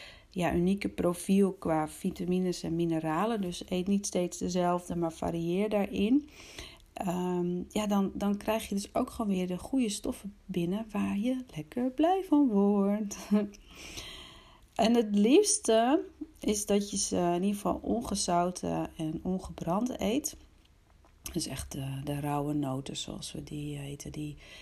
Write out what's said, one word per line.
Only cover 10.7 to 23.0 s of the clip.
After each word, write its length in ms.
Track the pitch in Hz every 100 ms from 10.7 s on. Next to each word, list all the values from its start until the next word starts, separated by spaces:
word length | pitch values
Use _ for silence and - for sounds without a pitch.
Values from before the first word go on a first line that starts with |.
| 202 220
waar 280 | 208 196 202
je 180 | 240 254 254
lekker 360 | 156 151 - 254
blij 340 | 254 320 381 370
van 200 | 294 277
wordt. 680 | 202 202 202 196 208 208 - -
<laughs> 80 | 208 208 - - - - - - - - - - - -
En 200 | - 214
het 220 | 240 214 202
liefste 880 | 214 320 415 - - 226 233 320 - - - -
is 280 | - 208 -
dat 240 | 202 202
je 60 | 196
ze 200 | - 185
in 180 | 175
ieder 200 | 175 196
geval 260 | 202 - -
ongezouten 1080 | - 214 - 202 - 175 175 180 175 165 160 -
en 240 | 156 165
ongebrand 800 | 185 185 180 165 - 185 247 -
eet. 360 | 196 254 - - - - _ _ _ - - - -
Dus 140 | 170 -
echt 260 | 135 -
de, 280 | - 135 135
de 160 | 143 143
rauwe 320 | 147 143 147
noten, 440 | 147 139 131 135
zoals 360 | -